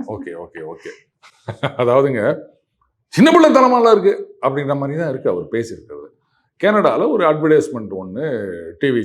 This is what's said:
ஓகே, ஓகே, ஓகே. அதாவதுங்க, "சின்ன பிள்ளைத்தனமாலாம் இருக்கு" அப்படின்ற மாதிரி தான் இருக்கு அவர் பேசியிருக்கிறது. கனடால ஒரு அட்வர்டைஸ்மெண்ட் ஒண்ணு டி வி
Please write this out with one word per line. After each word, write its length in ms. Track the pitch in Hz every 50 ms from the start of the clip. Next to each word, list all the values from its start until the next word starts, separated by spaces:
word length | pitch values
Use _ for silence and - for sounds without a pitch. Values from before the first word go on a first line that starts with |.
| -
ஓகே, 220 | - 107 95 90 87
ஓகே, 300 | 85 85 87 - - 85
ஓகே. 500 | 78 78 85 - - 85 - _ _ _ _ _ _ - _ _ - - 113 - - 135 -
அதாவதுங்க, 600 | - 123 120 123 139 139 135 131 110 104 131 156 - - - _ _ _ _ _ _ _ _ _ _ _
"சின்ன 240 | _ - - 247 320
பிள்ளைத்தனமாலாம் 600 | 330 349 320 302 - 269 262 254 247 240 226 226
இருக்கு" 440 | 220 202 180 196 196 - - - - -
அப்படின்ற 360 | - 135 135 143 143 135 143
மாதிரி 220 | 143 139 139 143 160
தான் 100 | 170 151
இருக்கு 200 | 131 131 - 123
அவர் 140 | 92 87 85 -
பேசியிருக்கிறது. 560 | 110 117 117 113 - - - - 73 71 71 - _ _ _ _ _ _ _ _ _ - 165
கனடால 480 | 202 214 208 180 143 113 139 196 302
ஒரு 140 | 277 208 175
அட்வர்டைஸ்மெண்ட் 680 | 156 156 156 156 156 156 147 - 156 139 117 107 92 95 95
ஒண்ணு 500 | 92 92 92 120 151 156 127 110 101 95 87 85 82 82 85 -
டி 80 | 143
வி 160 | 139 123 117